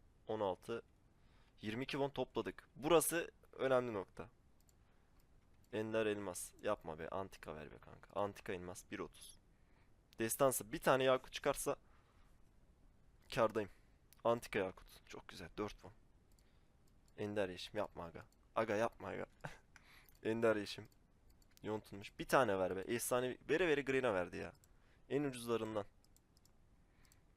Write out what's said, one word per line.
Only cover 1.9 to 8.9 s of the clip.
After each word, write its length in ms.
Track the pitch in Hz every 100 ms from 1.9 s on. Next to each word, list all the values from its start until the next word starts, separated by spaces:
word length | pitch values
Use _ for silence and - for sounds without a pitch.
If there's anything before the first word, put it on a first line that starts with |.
won 180 | 147 139
topladık. 580 | 131 127 - 98 - - -
Burası 540 | 139 165 - 165 - - -
önemli 420 | - 131 131 123
nokta. 340 | 104 90 - 90 - - - - - - - - - - - - - -
Ender 340 | 107 110 110 107
elmas. 440 | 104 98 90 - -
Yapma 360 | - 104 82 78
be. 100 | 82
Antika 480 | 92 98 - - 76
ver 160 | 76
be 60 | -
kanka. 420 | - - - -
Antika 320 | 101 101 -
elmas 320 | 92 90 92 -